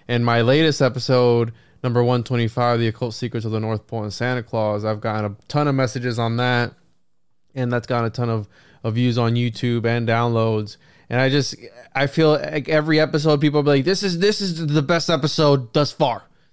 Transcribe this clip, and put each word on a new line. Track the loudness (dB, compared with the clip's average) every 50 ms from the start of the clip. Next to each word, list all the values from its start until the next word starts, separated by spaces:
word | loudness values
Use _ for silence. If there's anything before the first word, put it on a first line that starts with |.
| _
And | -2 -2 0 2
my | 2 2 4
latest | 4 4 4 4 4 2 2 2
episode, | 2 0 0 -2 -2 0 2 4 4 4 4 2 0 -2 -4 -10 _ _ _ _
number | -4 -2 0 2 2
one | 2 2 0
twenty-five, | -2 -2 -2 -2 -2 -2 0 0 0 2 2 2
The | 0 -2
Occult | -2 -4 -6 -8 -6
Secrets | -6 -8 -6 -6 -6 -6
of | -4
the | -4 -4
North | -2 -4 -4 -6 -6
Pole | -8 -8 -8
and | -6 -6
Santa | -6 -4 -4 -4 -4 -4
Claus, | -6 -4 -2 -2 0 0 0 -2 -2
I've | -4 -4 -4
gotten | -4 -4 -4 -2 -4 -4
a | -6 -10 _ -4
ton | -2 0 0 0
of | 0
messages | 0 0 -2 -2 -4 -6 -4 -2 -2
on | -2 -2 0
that, | 0 0 0 0 0 -2 -2 -6 _ _ _ _ _ _ _ _ _ _ _ _ _ _ _ -6
and | -4 -2 -2
that's | -2 -2 -2
gotten | -2 -2 -2 -2
a | -2
ton | -2 -2 -2 -2
of, | -2 -4 -6 -8 _ _ _ _ _ _
of | -6 -4 -2
views | 0 0 0 2
on | 2 0 0 2
YouTube | 0 -2 -2 -4 -4 -4 -2 -2 0 0
and | 0 0 0 0
downloads. | 0 0 0 0 0 0 0 0 0 0 -2 -4 -6 -12 -20 _ _ _ _ _ -4
And | -2 0
I | 2 2
just, | 2 0 0 -2 -6 -12 -18 -20 -20 -20 -16 -8 -4
I | -2 -2
feel | 0 2 2 4 4
like | 4 2 0 -4 -6 -4 -2 0
every | 0 0 2 2 2 2
episode, | 2 2 0 0 2 2 2 4
people | 2 2 2 2
be | 2 2
like, | 2 2 2
"This | 0 0 0
is, | -2 -2 -2 0
this | 2 0 0 0
is | -2 -4 -4 -4 -2
the | 0 2 2
best | 2 2 0 0 0 0
episode | 0 0 0 0 0 2 4 4 4 4 2 0 0
thus | 0 0 0
far. | 0 0 0 0 -2 -4 -10 _ _ _ _ _